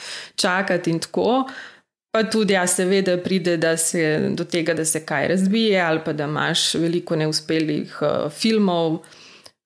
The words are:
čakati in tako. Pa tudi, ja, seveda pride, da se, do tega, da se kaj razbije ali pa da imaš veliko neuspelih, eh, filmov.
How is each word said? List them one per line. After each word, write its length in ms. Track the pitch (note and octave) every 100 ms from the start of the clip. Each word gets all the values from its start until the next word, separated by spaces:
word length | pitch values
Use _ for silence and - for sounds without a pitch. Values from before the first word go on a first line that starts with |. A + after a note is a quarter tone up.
| - - - -
čakati 540 | G3 F#3 F#3+ F3+ E3+
in 80 | E3
tako. 440 | - F#3+ F#3+ C4 C4 - - - _ _ _
Pa 100 | A3+ G#3
tudi, 260 | A3 G#3
ja, 140 | F#3+ F3+
seveda 480 | - F#3 G3 F#3+ F3+
pride, 340 | F3+ F#3+ F3 E3+
da 200 | E3 D#3+
se, 240 | - F3+ D#3 D#3 C3+
do 80 | D#3
tega, 300 | E3+ F3 D#3+
da 100 | D#3+
se 140 | D#3+ D#3 D#3
kaj 220 | D3 C#3+
razbije 500 | F#3 F#3+ A3+ A3 F#3+
ali 200 | E3+ D#3+
pa 80 | D#3+
da 120 | D3+
imaš 500 | D3 D3 C#3+ E3 -
veliko 420 | D#3+ E3+ E3+ E3+ E3
neuspelih, 840 | D#3 D#3 - D#3+ D#3 D3 - -
eh, 280 | D3 C3 D3+
filmov. 680 | - A3 A3 G3 F3 E3 E3 - - - - - _